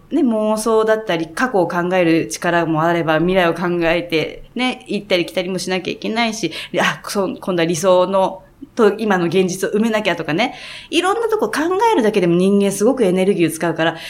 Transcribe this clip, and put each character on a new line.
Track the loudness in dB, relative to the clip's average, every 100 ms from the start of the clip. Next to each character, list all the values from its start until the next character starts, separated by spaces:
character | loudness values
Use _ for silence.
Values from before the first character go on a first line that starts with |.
| -6
ね、 | 0
妄 | 2 2 0 0
想 | 2 2
だ | 4 2
っ |
た | 0 -4
り、 | -4
過 | -4 -2
去 | 0
を | 0
考 | 0 0 2
え |
る | 4 2 0
力 | -4 -2 0 0
も | 0
あ | 2
れ | 0
ば、 | 0 0
未 | 2
来 | 2 2
を |
考 | 0 -2 0 0
え | 0
て、 | 0 -2 -2 -8 -12
ね、 | -6 -4 -4 -6
行 | -6
っ | -2
た | -2
り | 0
来 |
た | -4
り | -4
も | -4
し | -4
な | -4
き | -4
ゃ |
い | -6
け | -4
な | -2 -2
い |
し、 | -2 -6 -6 -6 -2
あ、 | -2 -2 -6
そ-、 | -4 -4 -4
今 | -4 0
度 |
は | 0
理 |
想 | 2 4 4 4
の、 | 2 0 -2 -16 -20 -8 2
と、 | 2 2
今 | 0 0
の | 2
現 | 0 0
実 | -2 -2
を |
埋 | 0
め | 0
な | 0
き | 0
ゃ |
と | -2
か | -2
ね。 | -2 -2 -4 -16 -18 -4
い | 0
ろ | 0
ん | 0
な | 0
と | 0
こ | -2
考 | -2 -2 2 2
え | 2
る |
だ | 2
け | 2
で | 2
も | 2
人 | 4 2
間 | 2
す | 2
ご | 0
く | 2
エ | 2
ネ | 2 2
ル |
ギ | 2
ー | 0
を |
使 | 0 -4
う |
か | 0
ら、 | -2 -2 -10